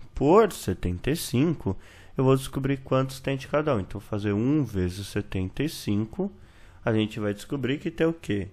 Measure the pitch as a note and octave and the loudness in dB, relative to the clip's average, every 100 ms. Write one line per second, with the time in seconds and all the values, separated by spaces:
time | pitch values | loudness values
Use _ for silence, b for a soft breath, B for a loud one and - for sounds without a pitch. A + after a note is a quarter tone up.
0 | - - C#3 G3+ G#3 - - F2+ F2+ F2 | -12 2 6 8 6 2 -4 -2 -2 -2
1 | B2 E3 - A#2+ E3+ - - F2 B B | -2 -2 0 2 2 2 -2 -4 B B
2 | B - C3 C3+ - C#3 C3+ C3+ - C3 | B 2 4 4 2 -2 -2 -2 0 0
3 | C3 - - C3+ - D3 D3+ A2+ F2+ G2+ | 0 -4 -6 -6 -2 0 2 0 -2 -8
4 | - G#2 G#2 G2+ B2+ D3+ A2+ F#2+ F2+ F#2+ | -6 -2 0 2 2 2 0 0 -2 -2
5 | G2 G#2 - F#2+ F#2 - D3+ - - G#2 | -6 -4 -4 -4 -4 -4 -4 -4 -2 -2
6 | A2 - G3 b b b b b A#2+ A2 | -2 -4 -6 b b b b b 0 0
7 | G#2+ A2+ G#2 G2+ - C#3+ A#2+ D3 E3+ D3 | 0 -2 -4 -4 -6 -4 -2 -2 -4 0
8 | E3 E3 - G2+ F#2+ | 0 0 -4 -4 -4